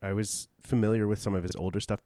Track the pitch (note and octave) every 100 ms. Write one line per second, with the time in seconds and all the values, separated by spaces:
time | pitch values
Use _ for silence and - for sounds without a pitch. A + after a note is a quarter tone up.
0 | G2 G2+ G#2 - - _ - B2 G#2+ A2+
1 | G#2 G#2+ G#2 G2 F2+ - F#2 F#2 - G#2